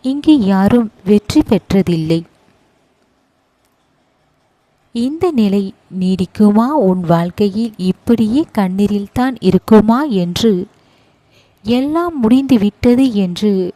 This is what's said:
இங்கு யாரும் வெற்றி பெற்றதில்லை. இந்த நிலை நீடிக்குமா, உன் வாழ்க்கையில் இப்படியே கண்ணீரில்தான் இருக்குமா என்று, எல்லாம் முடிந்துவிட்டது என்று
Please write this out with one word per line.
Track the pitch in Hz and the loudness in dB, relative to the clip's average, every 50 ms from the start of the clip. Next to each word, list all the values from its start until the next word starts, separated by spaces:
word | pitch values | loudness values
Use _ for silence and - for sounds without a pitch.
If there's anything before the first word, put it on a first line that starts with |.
இங்கு | - 262 269 294 - 311 311 277 | -6 -6 -8 -2 2 2 2 2
யாரும் | 202 190 196 190 196 202 240 240 233 214 _ _ _ | 2 2 2 2 2 2 2 2 0 -2 _ _ _
வெற்றி | 190 208 208 - - - 302 | 2 2 2 2 0 0 0
பெற்றதில்லை. | 302 - 220 175 _ _ - 196 180 175 175 160 160 156 165 165 165 _ _ _ _ _ _ _ _ _ _ _ _ _ _ _ _ _ _ _ _ _ _ _ _ _ _ _ _ _ _ _ _ _ _ _ _ _ _ _ _ _ _ _ _ _ _ _ _ _ _ _ _ _ _ | 2 2 -2 -2 _ _ -2 0 0 0 -2 -2 -2 -2 -2 -4 -4 _ _ _ _ _ _ _ _ _ _ _ _ _ _ _ _ _ _ _ _ _ _ _ _ _ _ _ _ _ _ _ _ _ _ _ _ _ _ _ _ _ _ _ _ _ _ _ _ _ _ _ _ _ _
இந்த | 233 240 262 302 330 370 359 | -6 -4 -4 -4 -4 -4 -2
நிலை | 311 240 214 202 190 202 196 190 - _ _ _ - 185 | 0 0 0 2 0 -2 -2 -4 -10 _ _ _ -8 -4
நீடிக்குமா, | 185 185 190 180 185 - _ - 214 208 208 214 233 262 311 302 | -2 -2 0 -2 -4 -8 _ 2 2 4 4 2 0 0 0 0
உன் | 214 190 185 185 175 | 2 0 0 -2 0
வாழ்க்கையில் | 160 170 170 170 175 - - 208 202 185 220 233 226 214 - 180 | 0 0 0 0 -4 -4 -4 -4 -2 -2 -4 -6 -6 -6 -4 -4
இப்படியே | 185 185 _ _ - 233 226 226 208 226 285 339 - | -4 -4 _ _ -2 0 0 0 0 0 -2 -2 -2
கண்ணீரில்தான் | _ 220 196 185 185 190 208 202 208 202 202 196 _ 254 247 262 254 - | _ -4 -2 -2 0 -2 -2 0 -2 -4 -6 -6 _ -4 -4 -4 -4 -2
இருக்குமா | - 185 180 185 _ - 220 214 214 214 226 254 302 302 220 190 | 0 2 2 2 _ 4 4 4 4 4 0 0 -2 -2 -2 -2
என்று, | 175 175 175 - 233 226 202 175 196 - _ _ _ _ _ _ _ _ _ _ _ _ _ _ _ _ _ _ _ | -2 -4 -4 0 0 0 0 0 -4 -10 _ _ _ _ _ _ _ _ _ _ _ _ _ _ _ _ _ _ _
எல்லாம் | 208 240 254 269 294 311 339 349 349 330 277 | -4 -4 -2 -2 -2 -4 -4 -4 -4 -4 -2
முடிந்துவிட்டது | 226 214 247 269 277 262 262 220 196 208 _ _ - 240 240 247 269 262 220 | 0 2 2 0 2 2 0 0 0 -2 _ _ 0 0 2 2 0 0 0
என்று | 202 190 180 175 - 208 208 196 190 180 180 - | -2 -4 -4 -4 -4 -2 -2 0 -2 -4 -6 -8